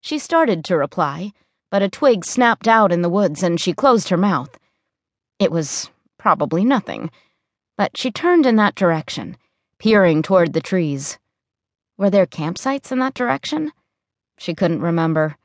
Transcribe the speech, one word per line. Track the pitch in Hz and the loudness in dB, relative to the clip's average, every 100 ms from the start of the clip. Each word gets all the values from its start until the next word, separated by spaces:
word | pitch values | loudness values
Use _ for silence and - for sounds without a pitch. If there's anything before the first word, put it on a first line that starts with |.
She | - 302 | -6 -8
started | - 330 302 175 | -2 0 2 0
to | 147 170 | 0 0
reply, | 139 - 151 147 202 _ _ _ _ | 0 -2 -4 -4 -12 _ _ _ _
but | 202 | -2
a | 196 | -2
twig | - 285 220 | 2 2 2
snapped | - - 240 226 220 | 0 0 2 2 2
out | 226 202 | 4 4
in | 175 | 2
the | 175 | 0
woods | 190 190 147 | 0 0 0
and | 180 170 | -2 -2
she | - | -2
closed | 165 277 233 - | 0 2 2 2
her | 175 | 0
mouth. | 202 156 127 - _ _ _ _ _ _ _ _ | 0 -2 -6 -18 _ _ _ _ _ _ _ _
It | 190 | -2
was | 165 147 - - _ _ _ | 0 -4 -8 -12 _ _ _
probably | 208 160 - 165 | 0 0 0 0
nothing, | 220 262 - 55 156 _ _ _ _ _ _ - | 2 0 -2 -12 -12 _ _ _ _ _ _ -4
but | 202 - | -4 -4
she | 254 | -8
turned | - 339 349 | -2 2 4
in | 262 220 | 4 4
that | 208 | 2
direction, | - 185 160 - - 113 180 _ _ _ _ | 0 0 0 -6 -12 -12 -16 _ _ _ _
peering | 214 214 185 156 | 2 4 4 2
toward | - 190 170 | 2 2 2
the | 160 | -2
trees. | - 185 160 139 143 - _ _ _ _ _ _ _ _ | -2 -2 -2 -6 -8 -14 _ _ _ _ _ _ _ _
Were | 196 | 0
there | 196 180 | 2 0
campsites | - 156 180 262 277 - | -2 -6 -4 -6 -6 -4
in | 254 | -4
that | 262 | -4
direction? | - 240 269 - 311 302 _ _ _ _ _ _ _ | -4 -4 -4 -4 -6 -6 _ _ _ _ _ _ _
She | - | -10
couldn't | 170 175 165 | -2 -2 0
remember. | 170 165 165 156 156 151 | 0 0 0 0 -2 -4